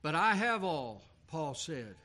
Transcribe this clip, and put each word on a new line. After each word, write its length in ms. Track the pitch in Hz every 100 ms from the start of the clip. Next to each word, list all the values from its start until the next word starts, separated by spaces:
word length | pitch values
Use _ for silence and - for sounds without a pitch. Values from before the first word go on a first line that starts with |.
"But 140 | 151 165
I 180 | 214
have 300 | 196 233 220
all," 400 | 190 151 123 104 - - -
Paul 260 | 160 147
said. 420 | 131 - 143 110 92